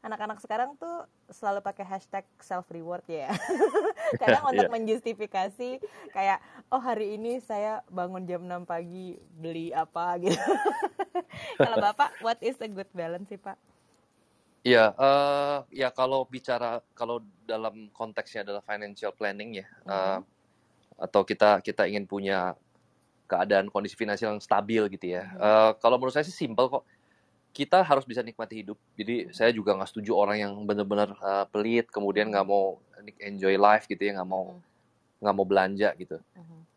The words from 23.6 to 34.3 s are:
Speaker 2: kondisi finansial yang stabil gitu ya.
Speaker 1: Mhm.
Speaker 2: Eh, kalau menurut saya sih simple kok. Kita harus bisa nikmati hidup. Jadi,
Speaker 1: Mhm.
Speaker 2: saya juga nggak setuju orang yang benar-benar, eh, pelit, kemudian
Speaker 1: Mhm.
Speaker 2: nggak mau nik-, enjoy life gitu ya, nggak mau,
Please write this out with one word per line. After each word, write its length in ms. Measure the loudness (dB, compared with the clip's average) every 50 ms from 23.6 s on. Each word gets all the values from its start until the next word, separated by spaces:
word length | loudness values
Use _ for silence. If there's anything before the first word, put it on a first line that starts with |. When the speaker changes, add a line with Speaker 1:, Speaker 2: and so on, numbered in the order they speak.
| 4 2 _
Speaker 2:
kondisi 200 | -4 -4 -4 -6 -6
finansial 360 | -4 -4 -2 -2 -2 -4 -4 -6
yang 40 | -2
stabil 380 | 0 0 0 0 2 2 2 2 0 -2
gitu 200 | -6 -6 -6 -6 -6
ya. 80 | -6 -10
Speaker 1:
Mhm. 80 | -8 0
Speaker 2:
Eh, 300 | 4 6 8 8 8 8 6 4
kalau 160 | 4 4 4 4
menurut 120 | 0 0 -2 -2
saya 80 | -2
sih 80 | -2 -6
simple 300 | -8 -6 -4 0 0 0 2
kok. 160 | 0 -4 -6 _ _ _ _ _ _ _ _ _ _ _ _ _
Kita 320 | _ -8 -2 4 4 4 6
harus 240 | 6 4 2 2 -2
bisa 160 | -6 -6 -6
nikmati 400 | -6 -8 -10 -10 -10 -10 -14 -12
hidup. 160 | -12 -14 _ _ _ _
Jadi, 320 | -8 -4 -2 -2 -4 -4 -6
Speaker 1:
Mhm. 60 | 0
Speaker 2:
saya 160 | 4 4 4
juga 240 | 4 4 2 2 2
nggak 140 | 2 0 -6
setuju 240 | -8 -10 -4 0 2
orang 220 | 4 4 4 2 0
yang 140 | -2 -4 -6 -8 -4
benar-benar, 460 | -2 -2 -2 0 0 2 2 2 0 -2 -8
eh, 260 | -4 -2 0 0 0 0
pelit, 340 | -2 -2 0 2 2 0 0 _
kemudian 380 | -6 -4 -4 0 0 0 0 2
Speaker 1:
Mhm. 20 |
Speaker 2:
nggak 160 | 2 0 2 2
mau 320 | 2 2 2 0 -4 -8 _ _ _ -20 -20
nik-, 160 | -20 -20 _
enjoy 360 | -14 -12 -8 0 2 2 4 6
life 300 | 8 8 6 6 4 -2
gitu 80 | -6 -2 -2 -2
ya, 80 | -2 -2
nggak 80 | -6
mau, 260 | -4